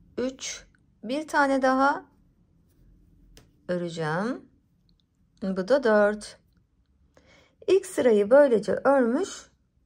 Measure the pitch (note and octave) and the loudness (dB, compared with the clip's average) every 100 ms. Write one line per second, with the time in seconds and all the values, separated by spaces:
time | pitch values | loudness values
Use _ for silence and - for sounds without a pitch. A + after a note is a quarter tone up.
0 | _ - B3+ C4+ - - - _ _ _ | _ -8 -8 -8 -14 -14 -18 _ _ _
1 | G#3+ C#4 D#4 D#4 C#4 C4+ C4 C4 C#4 E4 | -8 -8 -2 0 2 2 2 2 2 0
2 | - _ _ _ _ _ _ _ _ _ | -8 _ _ _ _ _ _ _ _ _
3 | _ _ _ - _ _ - F3+ F3 E3 | _ _ _ -20 _ _ -8 -8 -8 -6
4 | D#3 E3 A3 F4+ - _ _ _ _ _ | -4 -4 -4 -8 -14 _ _ _ _ _
5 | _ _ _ _ F#3+ F#3+ F#3 C#4 A#3+ G#3+ | _ _ _ _ -6 -6 -2 0 2 2
6 | G#3 G#3+ - - _ _ _ _ _ _ | 2 -2 -12 -20 _ _ _ _ _ _
7 | _ _ _ _ _ _ - F#4+ - - | _ _ _ _ _ _ 0 0 0 -2
8 | B3+ G#3 G3+ C4+ C#4+ A3 G3+ - C4 C#4 | 2 2 6 6 6 2 -2 -2 2 2
9 | A#3 C4+ G4 - - _ _ _ | 2 -2 -4 -10 -20 _ _ _